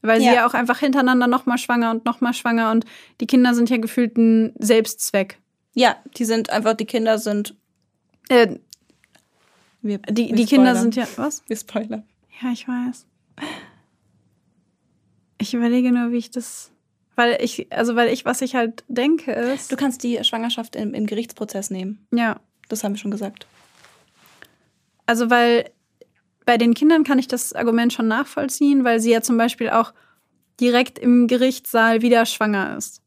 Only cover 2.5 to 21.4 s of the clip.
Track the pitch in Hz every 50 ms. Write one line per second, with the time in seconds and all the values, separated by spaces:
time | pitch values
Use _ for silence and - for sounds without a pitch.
2.5 | 233 226 226 220 220 226 226 - - - - _ _ _ 233 226 - 254 247 247
3.5 | 240 233 240 233 254 233 220 220 - - 247 220 233 233 226 226 226 226 220 226
4.5 | - - 220 208 214 226 220 220 - - - - - 202 190 196 - _ _ _
5.5 | _ _ _ _ _ 240 247 233 - - _ - _ - 247 214 226 226 220 -
6.5 | - 220 214 214 226 220 214 - - 233 220 226 220 214 226 214 208 208 208 -
7.5 | - _ _ _ _ _ _ _ _ _ _ _ _ _ _ _ 262 240 233 196
8.5 | - - _ _ - _ _ _ _ _ _ _ _ _ _ _ _ _ _ _
9.5 | _ _ _ _ _ _ - 208 202 196 - - 214 226 233 - 226 214 233 220
10.5 | 285 262 254 254 247 226 233 233 226 254 233 - - - 247 302 294 - _ -
11.5 | 226 214 - - - 220 220 214 226 220 214 _ _ _ _ _ _ - 240 254
12.5 | 240 - - - 247 247 247 247 247 - _ _ _ _ _ _ _ - 294 311
13.5 | - - - - _ _ _ _ _ _ _ _ _ _ _ _ _ _ _ _
14.5 | _ _ _ _ _ _ _ _ _ _ _ _ _ _ _ _ _ _ 214 -
15.5 | - 240 233 233 240 254 247 254 247 240 240 233 240 240 226 - - 247 233 -
16.5 | - - - _ _ _ _ _ _ _ _ _ _ - 240 240 233 - - 233
17.5 | - - - _ - - 226 240 233 233 240 233 240 262 - 247 254 - 269 254
18.5 | - 254 233 226 233 - _ _ - 240 247 294 330 320 - - 226 - 240 247
19.5 | 269 269 - - 269 - 285 277 247 - - 240 240 220 - - - 226 226 240
20.5 | 240 - 226 - - - 220 208 254 - 214 208 214 208 233 233 - -